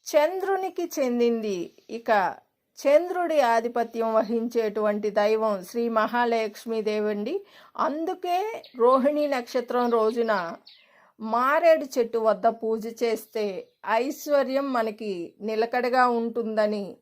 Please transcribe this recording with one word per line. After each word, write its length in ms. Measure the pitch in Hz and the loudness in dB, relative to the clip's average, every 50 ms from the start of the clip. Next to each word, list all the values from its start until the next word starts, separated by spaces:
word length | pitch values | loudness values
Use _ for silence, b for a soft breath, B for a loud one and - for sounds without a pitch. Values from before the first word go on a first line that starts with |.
| _ | _
చంద్రునికి 760 | - - 294 294 320 370 381 370 381 392 381 381 370 359 - 349 339 - | 2 2 4 4 4 0 -2 -2 -2 -2 -2 -2 -4 -4 -6 -6 -6 -2
చెందింది, 600 | 320 269 247 240 240 240 240 233 226 220 214 196 180 170 - _ _ _ _ - | -2 -2 0 2 2 2 2 2 0 -2 -4 -4 -4 -6 -10 _ _ _ _ -12
ఇక 120 | 233 233 - 220 202 185 165 - - _ _ _ _ _ _ _ - | -10 0 2 2 2 2 0 -4 -6 _ _ _ _ _ _ _ -2
చంద్రుడి 560 | - 269 285 311 349 359 370 359 349 330 320 302 269 233 233 | 2 4 4 4 4 2 -2 -2 -2 0 2 4 4 4 4
ఆధిపత్యం 560 | 226 220 233 233 247 233 233 - 233 226 226 220 | 2 0 -2 -2 -2 -4 -2 -2 -4 -2 2 2
వహించేటువంటి 960 | 220 226 196 233 233 226 240 - 233 226 214 202 220 214 214 208 214 208 214 196 214 | 2 2 2 -2 -2 -2 -2 -2 0 -2 0 -2 0 0 0 -2 0 -2 -2 0 2
దైవం 360 | 208 214 220 220 220 220 208 190 175 180 | 2 2 2 2 2 0 -2 -2 -6 -8
శ్రీ 140 | - 240 233 233 226 220 | -4 -2 -2 0 2 0
మహాలక్ష్మీదేవండి. 1300 | 214 220 233 240 240 233 233 226 220 214 214 - - 233 226 220 208 214 214 214 208 208 214 208 208 233 330 403 392 B B B B B B | 0 0 0 0 0 2 2 0 -2 -4 -6 -10 -8 -6 -4 -4 -2 -2 -2 0 -2 -2 -2 -2 -4 -4 -6 -6 -8 B B B B B B
అందుకే 600 | - - 220 269 311 330 320 370 359 - 349 349 370 403 427 453 - - - - 247 226 | -2 -2 -2 -2 -2 -4 -4 -6 -6 -4 -2 -2 -2 -2 -4 -8 -10 -14 -16 -2 2 4
రోహిణి 420 | 247 254 269 247 285 302 294 294 285 277 | 4 6 6 4 2 2 2 0 0 -2
నక్షత్రం 520 | 254 240 - - 254 240 - 233 247 247 240 233 | -4 -4 -4 -4 -6 -4 -2 0 0 2 2 2
రోజున 360 | 233 214 220 226 233 233 226 214 196 175 165 - - _ b b b b b b b b b b b | 2 2 2 2 0 0 0 0 0 0 -4 -10 -12 _ b b b b b b b b b b b
మారేడు 680 | 214 220 220 233 254 269 294 320 349 330 320 311 294 269 - | -8 -2 0 0 2 2 2 4 6 6 4 4 2 -4 -2
చెట్టు 240 | 269 233 233 233 226 220 | -2 -2 0 -2 0 2
వద్ద 180 | 220 208 190 190 226 226 226 | 2 0 2 0 0 0 0
పూజ 220 | - 220 226 220 208 233 226 - | -4 -4 -4 -2 -4 -10 -6 -4
చేస్తే 440 | 247 233 220 220 - _ _ 220 214 208 190 180 - _ _ _ - - 214 226 | -2 -2 -2 -4 -6 _ _ -4 -4 -4 -6 -8 -12 _ _ _ -4 -2 0 0
ఐశ్వర్యం 680 | 247 277 302 - - 302 294 277 269 240 262 269 277 277 262 | 0 -2 -6 -8 -4 0 2 2 2 2 0 -2 -2 0 -2
మనకి 400 | 240 220 220 208 214 226 214 196 175 170 170 _ _ | -2 -2 -2 -4 -8 -8 -8 -6 -6 -8 -12 _ _
నిలకడగా 640 | 202 214 220 214 220 233 254 247 240 247 240 262 254 247 240 233 | -6 -4 -2 -2 -2 0 0 -2 0 2 2 4 4 4 2 0
ఉంటుందని 680 | 233 233 233 240 220 220 220 220 214 208 214 208 202 175 - _ | -2 -2 -4 -4 -4 -2 0 0 0 0 0 -4 -6 -10 -12 _